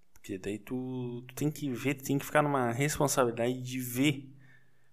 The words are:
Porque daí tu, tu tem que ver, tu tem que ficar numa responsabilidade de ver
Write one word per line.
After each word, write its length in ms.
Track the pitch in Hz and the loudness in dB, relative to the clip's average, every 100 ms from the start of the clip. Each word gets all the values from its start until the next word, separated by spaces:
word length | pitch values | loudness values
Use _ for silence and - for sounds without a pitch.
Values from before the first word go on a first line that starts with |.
| - - - | -20 -18 -10
Porque 140 | 98 | -8
daí 180 | 98 107 | -6 -8
tu, 680 | - 127 127 127 123 120 127 | -6 -6 -6 -6 -6 -8 -10
tu 80 | - | -2
tem 160 | 147 | -2
que 200 | 151 147 | -2 -4
ver, 220 | 117 127 | -2 -2
tu 100 | 143 | -2
tem 140 | - 139 | 0 -2
que 80 | - | 2
ficar 160 | 151 | 2
numa 300 | 147 139 120 | 4 4 2
responsabilidade 920 | 113 147 - 143 - 120 113 120 127 | 2 0 2 2 4 4 4 0 0
de 180 | 127 127 | -4 -6
ver 560 | 127 120 143 135 - - - - - - - | -4 2 4 2 -4 -18 -20 -20 -20 -20 -20